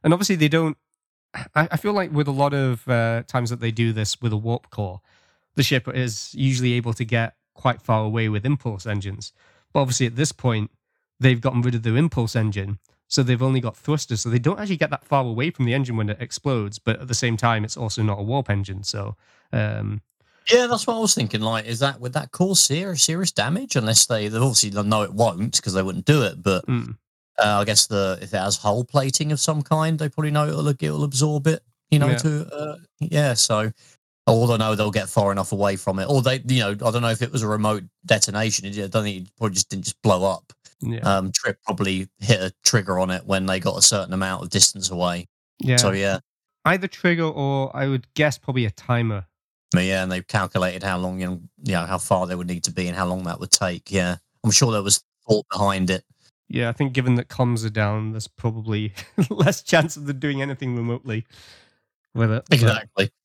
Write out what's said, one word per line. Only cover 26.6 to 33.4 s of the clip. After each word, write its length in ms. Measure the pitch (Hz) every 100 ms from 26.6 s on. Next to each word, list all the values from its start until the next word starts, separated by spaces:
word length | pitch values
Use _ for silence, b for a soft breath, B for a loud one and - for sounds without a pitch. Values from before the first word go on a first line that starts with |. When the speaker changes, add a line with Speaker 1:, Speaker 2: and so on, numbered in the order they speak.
| -
Speaker 1:
Mm. 300 | 120 120 107 _ _ _ -
Speaker 2:
uh, 200 | 107 101
I 40 |
guess 220 | 104 104 -
the, 320 | 104 98 90
if 140 | 92
it 40 | 101
has 180 | 95 95
hull 260 | 104 107
plating 460 | 123 143 135 - 151
of 80 | 147
some 220 | - 151
kind, 360 | 139 156 156 156
they 80 | 151
probably 240 | - 151
know 160 | 151 151
it'll, 180 | 156 147
it'll 360 | 135 156 147
absorb 420 | 147 131 151 151 147
it, 160 | 156 _ _ _
you 100 | 151
know, 80 | 139
Speaker 1:
Yeah. 60 | -
Speaker 2:
to, 280 | 160 151 160
uh, 220 | 147 151 147 - _
yeah, 360 | 156 156 147
so, 360 | 117